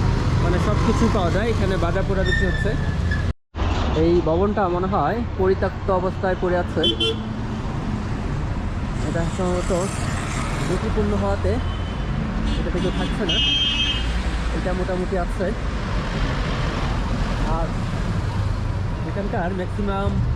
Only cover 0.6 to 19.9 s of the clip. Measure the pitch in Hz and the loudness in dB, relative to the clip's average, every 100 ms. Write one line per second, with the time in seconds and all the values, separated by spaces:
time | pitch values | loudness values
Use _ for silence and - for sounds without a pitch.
0.6 | 214 208 - 220 226 220 175 175 233 214 | 2 4 4 4 4 4 2 2 2 2
1.6 | - - 170 185 190 196 160 - 190 151 | 2 2 2 2 2 2 2 4 2 2
2.6 | - 143 - - - - - - _ - | 2 0 0 0 2 2 0 -2 _ -2
3.6 | - - 123 - 165 175 160 165 202 214 | 0 2 2 2 4 4 2 2 2 2
4.6 | 185 175 190 196 147 226 233 - 190 185 | 0 0 0 0 0 0 -4 0 2 2
5.6 | 196 - - 185 185 - 190 180 180 175 | 0 -2 0 0 0 -2 -2 0 0 0
6.6 | 175 165 156 165 - - - - - - | 0 0 0 0 0 -2 -4 -6 -4 -4
7.6 | - - - - - - - - - - | -4 -4 -4 -4 -4 -4 -4 -2 -2 -2
8.6 | - - - - 156 165 165 - 180 175 | -4 -4 -4 -2 -2 -2 -2 -2 0 0
9.6 | 170 175 196 - - - - - - 147 | 0 0 0 -2 -2 -2 -2 -2 -2 -2
10.6 | - 185 214 214 208 208 196 196 185 254 | -2 0 0 0 2 2 0 0 0 0
11.6 | - - - - - - - - - - | 0 -2 -4 -4 -2 -2 -2 -2 0 0
12.6 | 170 175 175 175 - - 208 214 - - | 0 0 0 0 -2 -2 0 0 2 2
13.6 | - 855 - - - - - - - 180 | 2 0 0 0 0 0 0 0 0 0
14.6 | 185 185 180 180 180 190 175 - 175 - | 0 0 0 -2 0 0 0 0 -2 -2
15.6 | - - - - - - - - - - | -2 -2 -2 -2 -2 0 0 0 -2 0
16.6 | - - - - - - - - - 932 | -2 -2 -2 0 0 0 0 0 0 0
17.6 | - - - - - - - - - - | 0 -2 -2 -2 -2 -2 -2 0 0 0
18.6 | - - - - - 202 196 226 175 190 | -2 -2 -2 -2 -2 -2 -2 -2 -2 -2
19.6 | 180 - 202 | -2 -2 -2